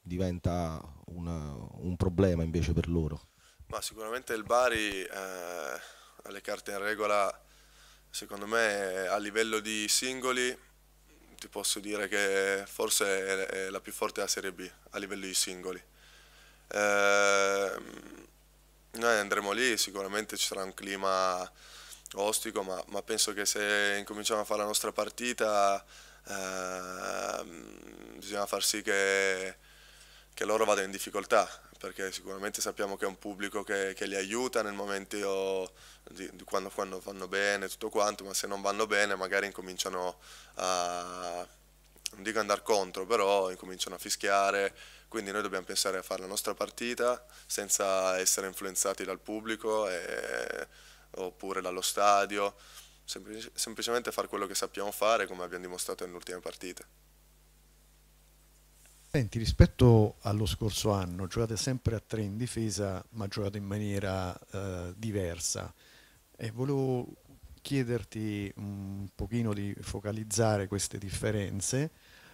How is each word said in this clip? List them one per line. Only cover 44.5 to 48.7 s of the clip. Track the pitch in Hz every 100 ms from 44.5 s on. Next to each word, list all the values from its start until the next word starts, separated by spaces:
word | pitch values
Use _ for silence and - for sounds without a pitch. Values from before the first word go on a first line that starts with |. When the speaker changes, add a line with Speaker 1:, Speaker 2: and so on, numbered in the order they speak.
| 98 98 - - - -
Speaker 2:
quindi | 113 98
noi | 104
dobbiamo | 101 95
pensare | 90 95 98 92
a |
fare | - 95
la | 92
nostra | 101 -
partita | 98 101 - 120 117 120 123 - -
senza | - - 101 - 98 95 95 92
essere | 95 - 95
influenzati | 92 98